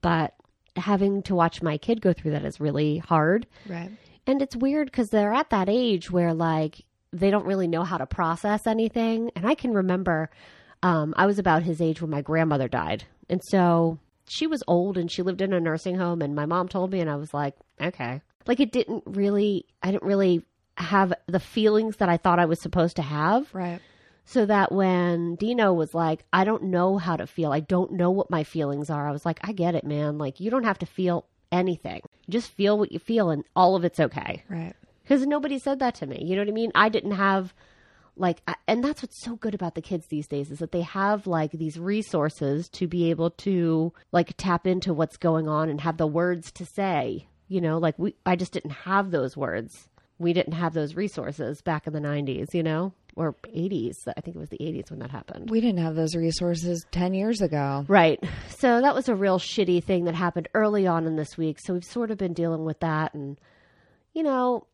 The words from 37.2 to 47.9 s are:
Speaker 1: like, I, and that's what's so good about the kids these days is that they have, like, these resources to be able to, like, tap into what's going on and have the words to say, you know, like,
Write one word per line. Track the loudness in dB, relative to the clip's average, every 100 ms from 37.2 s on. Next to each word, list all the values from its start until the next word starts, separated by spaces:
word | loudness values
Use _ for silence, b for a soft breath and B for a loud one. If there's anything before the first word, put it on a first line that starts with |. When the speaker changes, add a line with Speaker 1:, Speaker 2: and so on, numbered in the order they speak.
| 2 0 -2 _ b b b b b -4
Speaker 1:
like, | -2 -2 -8
I, | -8 -2
and | 0
that's | 0 -4
what's | -10 -14
so | -12 -8
good | -6
about | -4 -6 -8
the |
kids | -6 -8 -6
these | -8 -6
days | -6 -6
is | -8
that | -4
they | -4
have, | -4 -2 0 0 0
like, | -2 -2
these | -4 -6 -6
resources | -2 -2 -2 0 -2 -2 -2 -2 -4
to | -6 -4
be | 0 0
able | 2 -2
to, | -2 -2 0 2 2 0 b b
like, | 0 0 -4
tap | -2 0 0
into | 0 0
what's | 0 -2 0
going | 0 2 0
on | 0 0
and | -2
have | -4 0
the | 0
words | 2 0 -2 -6
to | -14 -12
say, | -4 -2 0 -2 -6 -10 _ _
you | -2
know, | 0 2
like, | 0